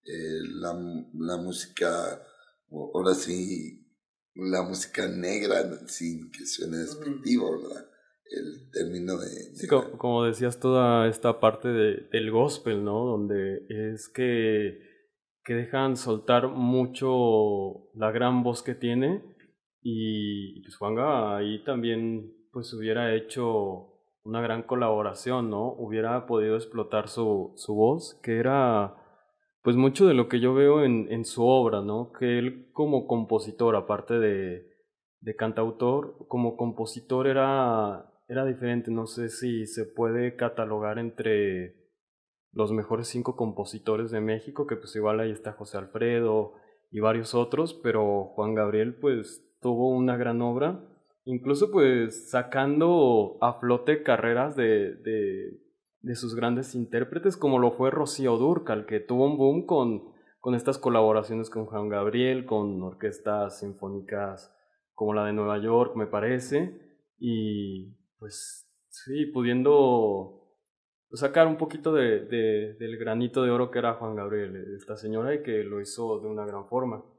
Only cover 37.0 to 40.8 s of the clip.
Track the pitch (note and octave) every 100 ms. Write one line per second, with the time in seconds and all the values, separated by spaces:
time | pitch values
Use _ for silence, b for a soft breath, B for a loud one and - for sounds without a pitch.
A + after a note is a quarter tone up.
37 | - B2+ C3+ C3+ C3+ C3+ B2+ A2+ G#2 F#2
38 | - _ _ B2+ C3+ B2 B2 A#2+ A#2 A2+
39 | A2+ - A#2 - B2 A#2 G#2+ - G#2+ -
40 | A#2 A#2 B2 B2 A#2+ A#2 A2 G#2+